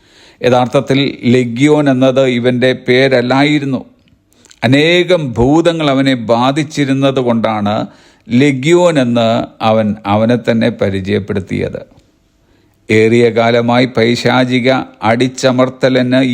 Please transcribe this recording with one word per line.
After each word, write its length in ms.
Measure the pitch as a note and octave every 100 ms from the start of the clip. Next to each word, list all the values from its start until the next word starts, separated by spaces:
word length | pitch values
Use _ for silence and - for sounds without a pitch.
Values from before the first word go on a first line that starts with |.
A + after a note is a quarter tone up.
| _ _ - -
യഥാർത്ഥത്തിൽ 580 | B2 B2 A#2+ C#3+ - C3+ C#3 -
ലഗ്യോൻ 600 | B2 B2+ B2 A#2 D3 D3 C#3+
എന്നത് 320 | B2+ C3 B2+ C3
ഇവൻ്റെ 440 | A#2+ B2 B2 B2+
പേരല്ലായിരുന്നു. 1080 | B2+ - B2+ C3+ B2+ B2 C3 D3 D3+ C#3 B2+ - _ _ _ _ _ _ _
അനേകം 600 | A#2 C#3 D#3+ F3 E3 F3+ C#3+
ഭൂതങ്ങൾ 540 | A2 B2+ D#3 E3 E3 D3+
അവനെ 240 | C3+ C3+ C3 A2
ബാധിച്ചിരുന്നത് 920 | A#2 B2+ C#3+ D3 - C3+ C3+ C#3 C3+
കൊണ്ടാണ് 540 | B2 A#2 A2 G#2+ G#2 A2 G3 - _ _ -
ലഗ്യോൻ 680 | A#2+ C#3+ C3 C#3+ F3 F3+ D3+
എന്ന് 300 | B2 A#2 A2+ A#2 - -
അവൻ 240 | A2 A2 G#2+ G2 G2
അവനെ 300 | G#2+ A2 A#2+
തന്നെ 340 | A#2 A#2 A#2
പരിചയപ്പെടുത്തിയത്. 1080 | A2+ G2+ F#2+ F#2+ G#2 G2 G2 F#2+ G2 F#2 - - _ _ _ _ _ _ _ _ _ -
ഏറിയ 360 | A2 A2 A#2+ A#2
കാലമായി 580 | A2 A2+ A#2+ A#2+ A#2+ B2+
പൈശാചിക 840 | A#2 A2+ A#2+ A#2+ B2 B2+ B2+ A#2+ C3 - -
അടിച്ചമർത്തലിന് 1200 | G#2+ A#2+ C3 - C3 B2+ B2+ B2+ C3 C3 B2 B2+ C3